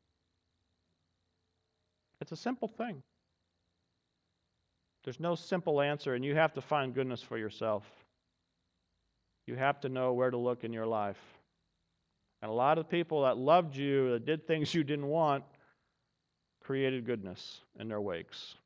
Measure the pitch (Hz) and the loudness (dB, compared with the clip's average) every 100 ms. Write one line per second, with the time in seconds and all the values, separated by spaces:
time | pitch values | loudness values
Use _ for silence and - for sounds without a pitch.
0 | _ _ _ _ _ _ _ _ _ _ | _ _ _ _ _ _ _ _ _ _
1 | _ _ _ _ _ _ _ _ _ _ | _ _ _ _ _ _ _ _ _ _
2 | _ - 151 160 233 254 220 - 240 143 | _ -16 -14 -8 -8 -6 -8 -8 -10 -10
3 | - _ _ _ _ _ _ _ _ _ | -16 _ _ _ _ _ _ _ _ _
4 | _ _ _ _ _ _ _ _ _ _ | _ _ _ _ _ _ _ _ _ _
5 | - 120 170 165 - 180 165 147 143 147 | -12 -6 -4 -4 -2 -4 0 2 2 0
6 | 143 123 139 151 160 - - 147 131 127 | -2 -2 0 2 2 2 -2 0 0 -2
7 | 131 120 - 113 107 - 113 104 - - | -4 -4 -8 -6 -6 -4 -2 -2 -4 -20
8 | _ _ _ _ _ _ _ _ _ _ | _ _ _ _ _ _ _ _ _ _
9 | _ _ _ _ - 123 135 139 135 131 | _ _ _ _ -10 0 0 0 -2 0
10 | 127 123 127 123 123 120 117 113 113 110 | 0 2 2 2 -2 -2 -4 -4 -2 0
11 | 101 95 - - _ _ _ _ _ _ | -2 -4 -14 -20 _ _ _ _ _ _
12 | _ _ _ - 107 113 135 160 160 175 | _ _ _ -14 -4 2 4 4 2 -2
13 | 165 151 131 117 135 175 165 135 139 139 | 0 2 2 4 6 6 6 -2 2 4
14 | 131 120 127 156 160 156 151 170 139 147 | 4 2 0 -2 0 0 2 2 0 0
15 | 143 160 156 135 - - _ _ _ _ | 0 2 2 2 -4 -20 _ _ _ _
16 | _ _ _ _ _ _ - 135 131 131 | _ _ _ _ _ _ -6 0 0 0
17 | 117 113 95 90 - - _ - 110 104 | -2 -4 -4 -12 -14 -18 _ -12 -6 -4
18 | 101 85 - - - - | -4 -6 -8 -16 -18 -20